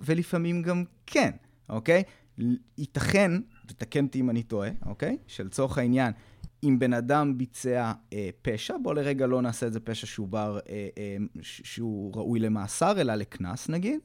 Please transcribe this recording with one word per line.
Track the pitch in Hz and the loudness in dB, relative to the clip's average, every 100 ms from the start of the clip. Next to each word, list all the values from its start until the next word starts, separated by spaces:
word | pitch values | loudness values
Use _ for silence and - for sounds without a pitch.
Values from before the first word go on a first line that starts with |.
ולפעמים | 139 165 170 175 170 175 | 0 0 2 0 0 0
גם | 170 180 175 - - | 0 -2 -2 -10 -2
כן, | 294 160 - - _ - | 2 2 0 -14 _ -8
אוקיי? | 110 131 175 196 - _ - | -2 4 4 4 -6 _ -2
ל-, | 117 123 - - | 0 0 -4 -10
ייתכן, | 143 139 147 196 190 175 - - - | -6 -2 4 6 6 4 -2 -14 -20
ותקן | - 110 147 139 | -12 -2 0 0
אותי | 135 | 2
אם | 127 | 0
אני | 117 | 0
טועה, | 117 104 101 - 101 | -2 -2 -2 -4 -6
אוקיי? | 101 156 277 - | -4 -4 -4 -8
שלצורך | - 95 - 131 139 | -10 -6 -2 0 2
העניין, | 120 127 120 110 - - - - | 2 4 2 -2 -12 -18 -18 -2
אם | 143 127 | 2 4
בן | 127 | 4
אדם | 120 120 147 143 127 | 2 2 2 2 0
ביצע, | 123 - 131 123 113 - - | -4 -4 -2 0 0 -4 -8
אה, | 104 95 - | -6 -6 -4
פשע, | 127 107 - 359 | -4 -4 -4 -4
בוא | 240 | -2
לרגע | 151 143 135 127 | 0 0 2 2
לא | 127 | 2
נעשה | 123 117 120 | 2 0 -2
את | |
זה | 113 | -4
פשע | 113 107 107 | -6 -6 -8
שהוא | - 98 | -8 -4
בר, | 107 107 101 - | -2 -2 -4 -6
אה, | 104 98 - | -8 -8 -8
אה, | 101 98 104 - | -6 -4 -6 -8
ש-, | - - | -14 -16
שהוא | - - 113 104 98 107 | -14 -8 -6 -4 -6 -4
ראוי | 113 117 | -2 2
למאסר, | 110 107 101 - 170 202 | 2 0 -2 2 2 4
אלא | 131 107 | 2 0
לקנס, | 101 - 90 107 - | -4 -6 -6 -6 -4
נגיד, | 170 208 302 | -2 -2 -4